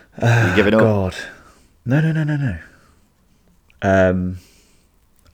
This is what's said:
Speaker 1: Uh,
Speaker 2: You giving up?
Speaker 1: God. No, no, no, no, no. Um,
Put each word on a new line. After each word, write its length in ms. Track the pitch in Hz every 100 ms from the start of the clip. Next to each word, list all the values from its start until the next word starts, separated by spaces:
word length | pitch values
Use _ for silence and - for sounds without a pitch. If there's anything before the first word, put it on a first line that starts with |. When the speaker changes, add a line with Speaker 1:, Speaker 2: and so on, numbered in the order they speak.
| _ -
Speaker 1:
Uh, 260 | 117 117 110
Speaker 2:
You 60 | 92
giving 180 | 101 110
up? 60 |
Speaker 1:
God. 340 | 113 104 92 - - - - _ _ _ 113
No, 160 | 147
no, 100 | 160
no, 120 | 156
no, 120 | 151 147
no. 220 | 131 82 - _ _ _ _ _ _ _ _ _ _ -
Um, 560 | 101 95 92 92 90 92 - _ _ _ _ _ _ _ _